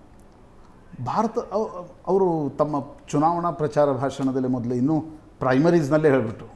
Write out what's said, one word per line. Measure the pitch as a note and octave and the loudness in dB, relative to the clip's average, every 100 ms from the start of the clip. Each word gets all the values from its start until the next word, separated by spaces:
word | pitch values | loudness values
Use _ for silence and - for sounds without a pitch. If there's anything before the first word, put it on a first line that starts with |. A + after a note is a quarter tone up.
| - - - - - - - - - - | -20 -20 -20 -20 -20 -20 -20 -20 -20 -10
ಭಾರತ, | A#2+ G3+ A3 A#3+ | -6 -2 -2 -4
ಅವ್-, | - G3+ A3 F3+ F3 - - | -4 -4 -4 -8 -16 -10 -2
ಅವರು | F#3+ F#3 E3 C#3 - | 2 2 0 -2 -2
ತಮ್ಮ | D3+ D3 C#3 - - | -2 -2 -6 -14 -4
ಚುನಾವಣಾ | D3 D#3 F3 F3 | 0 2 2 -2
ಪ್ರಚಾರ | D3 D3+ D#3 C#3+ | -2 -2 2 2
ಭಾಷಣದಲ್ಲಿ | B2+ C3+ C3 C3+ C3 B2+ | 2 -2 -2 -2 0 0
ಮೊದಲು | B2+ A#2 | -2 -2
ಇನ್ನೂ | B2 C#3 D#3 D#3 - - - | 0 2 0 -2 -14 -16 -4
ಪ್ರೈಮರೀಸ್‌ನಲ್ಲೇ | C3 C3 E3 E3+ C#3 D3+ D#3 | 2 4 4 4 2 2 4
ಹೇಳ್ಬಿಟ್ರು | C3 A2 G2 - | 2 0 -8 -16